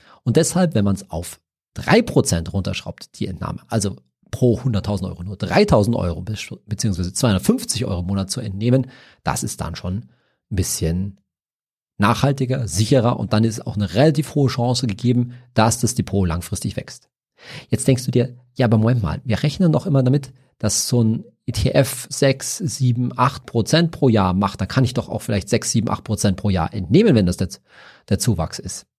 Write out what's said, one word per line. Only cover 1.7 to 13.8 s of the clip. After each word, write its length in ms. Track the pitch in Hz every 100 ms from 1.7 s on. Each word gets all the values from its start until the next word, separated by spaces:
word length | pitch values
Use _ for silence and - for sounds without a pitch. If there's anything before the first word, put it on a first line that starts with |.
drei 280 | - - 220
Prozent 520 | 233 147 - 87 82
runterschraubt, 680 | 98 95 95 - - - -
die 80 | 98
Entnahme, 360 | 90 - - -
also 300 | 113 101 - _ _ _
pro 340 | - 123 110
hunderttausend 460 | 135 104 98 101 92
Euro 140 | 92
nur 120 | 90 98
dreitausend 640 | 92 92 104 110 104 117
Euro 240 | 90 85
bis, 260 | 92 107 - - -
beziehungsweise 440 | 104 110 87 90
zweihundertfünfzig 720 | - 123 95 - 240 - -
Euro 160 | 123 90
im 80 | 90
Monat 240 | 98 95
zu 80 | -
entnehmen, 480 | 113 95 117 131 127 - - _ -
das 180 | -
ist 160 | 120 -
dann 160 | - 87
schon 180 | 90 98
ein 600 | - _ _ _ _ 95
bisschen 640 | 92 - 80 87 98 98 _ _ _ _ _ _ _ -
nachhaltiger, 720 | 104 120 139 139 127 131 110
sicherer 520 | 80 107 135 117 123
und 120 | -
dann 120 | 107
ist 240 | 113 107 -
auch 80 |
eine 180 | 104